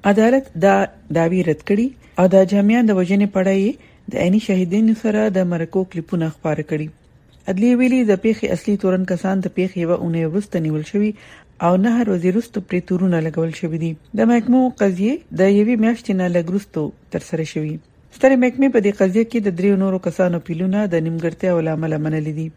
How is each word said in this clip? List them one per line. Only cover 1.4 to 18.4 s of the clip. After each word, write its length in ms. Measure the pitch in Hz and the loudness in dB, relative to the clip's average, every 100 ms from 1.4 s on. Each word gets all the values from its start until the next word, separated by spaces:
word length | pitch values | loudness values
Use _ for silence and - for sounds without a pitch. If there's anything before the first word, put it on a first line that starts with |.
| 170 | 0
رد 160 | 151 - | -2 0
کړي 180 | 202 247 - - - | 0 0 -4 -14 0
او 80 | 185 | 4
د 100 | 190 185 | 6 4
جامیان 340 | 202 202 233 226 | 4 4 4 4
د 100 | 190 | 2
وژنې 300 | 180 202 202 | 2 2 2
په 80 | 196 | 0
اړه 140 | 190 196 | 0 0
یې 100 | 202 - - _ - | 0 -4 -14 _ -8
د 100 | - | -2
عیني 160 | 175 208 | 2 0
شاهدینو 500 | - 190 180 196 220 220 | 2 0 0 2 2 2
سره 240 | 220 214 214 | 0 0 0
د 100 | 190 180 | 0 -2
مرکو 320 | 170 165 190 185 | -2 -2 -4 -4
کلیپونه 380 | 170 156 175 160 156 | -6 -6 -4 -4 -4
خپاره 260 | 165 151 151 | -4 -4 -4
کړي. 160 | 151 151 - _ _ _ _ - | -6 -6 -12 _ _ _ _ -8
عدلیې 280 | 185 233 247 | 0 2 4
ویلي 180 | 254 254 | 2 2
د 160 | 226 190 | 2 2
پیښې 240 | 220 214 214 | 2 -2 -2
اصلي 220 | 175 - 202 | -4 -2 -2
تورن 200 | 190 185 180 | 0 -2 -2
کسان 320 | 175 190 196 | -4 -2 -2
د 80 | 180 - | -4 -4
پیښې 200 | 185 185 | -4 -4
یوه 120 | 165 175 | -2 -2
اونۍ 240 | 170 165 | -2 -2
وروسته 380 | 160 175 202 180 | -2 -4 -4 -4
نیول 220 | 156 151 156 | -2 -4 -4
شوي 180 | 202 208 208 - - _ _ 170 | -2 -2 -4 -16 -20 _ _ 0
او 60 | 185 | 2
نهه 240 | 208 233 | 2 0
ورځې 280 | 226 185 175 | 0 0 0
وروسته 340 | 190 - 208 185 | -2 -4 -10 -6
پرې 120 | 180 - | -6 -2
تورونه 320 | 180 185 170 160 | -2 0 0 -2
لګول 260 | 156 165 156 | -4 -4 -4
شوي 220 | 175 160 | -6 -4
دي. 80 | 165 156 _ 214 | -6 -8 _ 0
د 140 | 226 | 2
محکمو 300 | 240 233 247 254 254 | 2 2 2 2 0
قضیې 320 | 202 180 202 302 - 160 | -2 0 -2 -4 -8 0
د 100 | 190 202 | 2 4
یوې 180 | 214 240 | 2 2
میاشتې 280 | 220 233 - 190 | 0 -2 -4 -2
نه 60 | 180 | 0
لږ 160 | 175 170 | -2 -2
وروسته 300 | 196 196 - 147 - _ | -6 -6 -6 -6 -8 _
ترسره 360 | 165 - 165 160 | -10 -8 -6 -6
شوي. 240 | - 156 156 _ _ _ - | -6 -6 -8 _ _ _ 0
سترې 200 | 262 269 | 2 4